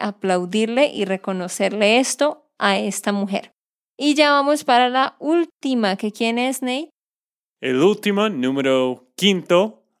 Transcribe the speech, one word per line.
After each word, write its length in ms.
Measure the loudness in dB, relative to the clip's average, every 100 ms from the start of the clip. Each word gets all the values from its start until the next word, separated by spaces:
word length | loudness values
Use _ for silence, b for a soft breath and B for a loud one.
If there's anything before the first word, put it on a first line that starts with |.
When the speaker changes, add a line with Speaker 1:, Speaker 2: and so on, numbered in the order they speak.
Speaker 1:
aplaudirle 840 | -8 -6 -2 -2 0 -2 -2 0 0
y 180 | 0
reconocerle 920 | -4 -4 -6 -6 -6 -4 -4 0 2 4
esto 520 | 2 0 -2 -2 _ -4
a 200 | 0 0
esta 340 | -2 -4 -4
mujer. 400 | -4 -4 -6 -8 _ _ _ _ -4
Y 160 | 0
ya 180 | 2 4
vamos 320 | 4 2 0
para 240 | 2 2 4
la 280 | 2 -2 -2
última, 800 | -2 0 0 _ -4 0 0 -2
¿que 160 | -4
quién 260 | -2 -2 0
es, 240 | -2 -4
Nate? 260 | -4 -6 -8 _ _ _ _ _ _ _
Speaker 2:
El 220 | -4 2
último, 480 | 2 2 0 0 0
número 840 | -2 -2 0 0 2 0 -4 _ -2
quinto, 680 | 0 0 2 2 2 -4 _ _